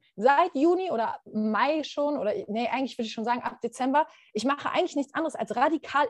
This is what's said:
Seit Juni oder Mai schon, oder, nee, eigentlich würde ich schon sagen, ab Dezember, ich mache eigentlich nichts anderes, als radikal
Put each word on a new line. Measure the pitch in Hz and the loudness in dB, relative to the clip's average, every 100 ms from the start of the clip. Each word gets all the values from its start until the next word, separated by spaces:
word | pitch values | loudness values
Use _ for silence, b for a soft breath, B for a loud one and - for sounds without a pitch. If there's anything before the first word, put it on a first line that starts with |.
| _ - | _ 0
Seit | 233 277 359 262 | 4 4 4 4
Juni | 330 370 370 | 4 4 0
oder | 226 220 - - | -2 -2 -4 -8
Mai | 214 214 208 269 311 | -4 0 2 2 2
schon, | 277 - 294 285 | -2 -2 -2 0
oder, | 196 202 - | -2 -2 -4
nee, | 214 240 | -4 -2
eigentlich | 262 262 - | -2 -4 -4
würde | 220 | -8
ich | |
schon | 233 226 | -4 -2
sagen, | 247 | -2
ab | 240 233 | -4 -8
Dezember, | 233 - 254 285 311 B B | -8 -4 2 2 0 B B
ich | 220 233 | -2 0
mache | 277 - | 0 0
eigentlich | - 349 285 | 0 0 -2
nichts | 277 | -4
anderes, | 277 320 - | -2 -4 -4
als | 214 214 | -4 0
radikal | 294 311 - 277 | 2 0 0 0